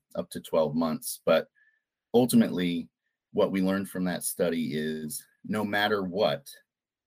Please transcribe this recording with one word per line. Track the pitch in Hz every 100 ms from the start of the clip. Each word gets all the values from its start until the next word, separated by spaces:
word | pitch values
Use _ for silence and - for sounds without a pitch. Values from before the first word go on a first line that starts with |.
| _
up | - 90
to | -
twelve | - 82 78 78
months. | 82 78 - - -
But | 80 - _ _ _ _ _ _
ultimately, | 120 127 117 92 80 90 85 80 _ _ _ _
what | 101 92
we | 95
learned | 92 98 98
from | 92
that | 92 82
study | - - 87 85 73
is | 76 78 78 78 - - _
no | - 104
matter | 104 104 104 104
what, | 95 90 95 71 - - _ _ _ _